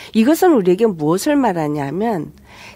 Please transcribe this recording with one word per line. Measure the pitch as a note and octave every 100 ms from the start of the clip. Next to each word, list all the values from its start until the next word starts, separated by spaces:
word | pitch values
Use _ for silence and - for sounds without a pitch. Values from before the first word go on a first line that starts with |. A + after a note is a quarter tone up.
| -
이것은 | A3 A3+ E4 F#4
우리에게 | C4+ F3+ F#3 A3+
무엇을 | E3+ D3+ F#3 D4+ D4
말하냐면 | A#3+ E3+ D3+ D3+ C#3 E3 A#3 F#3 D3+ - - - -